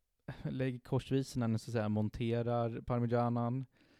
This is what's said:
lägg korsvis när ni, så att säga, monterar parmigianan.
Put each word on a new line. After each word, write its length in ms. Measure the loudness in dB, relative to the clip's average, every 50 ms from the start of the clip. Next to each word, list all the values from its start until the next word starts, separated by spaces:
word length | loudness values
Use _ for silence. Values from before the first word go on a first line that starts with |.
| _ _ _ _ _ -14 -12 -8 -6 -6
lägg 320 | -2 -2 -2 -2 -2 -4 -4
korsvis 520 | -2 -2 -2 0 2 0 0 0 0 -2
när 120 | 0 2 2
ni, 120 | 2 0
så 100 | -2 -2
att 20 | -2
säga, 160 | 0 0 2
monterar 920 | 2 2 0 0 0 -2 0 0 0 0 0 2 0 0 0 0 -2 -4 -4
parmigianan. 800 | -2 0 0 2 2 4 4 4 2 2 2 0 0 -2 -2 -4 -8 _ _ -20 -20 -20 -20